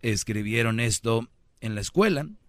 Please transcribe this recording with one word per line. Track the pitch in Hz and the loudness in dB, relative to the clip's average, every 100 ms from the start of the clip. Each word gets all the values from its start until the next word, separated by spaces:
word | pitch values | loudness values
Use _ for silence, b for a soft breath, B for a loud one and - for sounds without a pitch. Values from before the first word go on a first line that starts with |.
escribieron | 113 107 - 107 104 117 113 113 | -2 0 -2 -4 0 0 2 2
esto | 117 107 113 113 120 _ _ _ | 0 0 0 0 -2 _ _ _
en | 110 | -8
la | 104 | -6
escuela. | 95 - 214 147 156 - | -2 2 2 2 -4 -12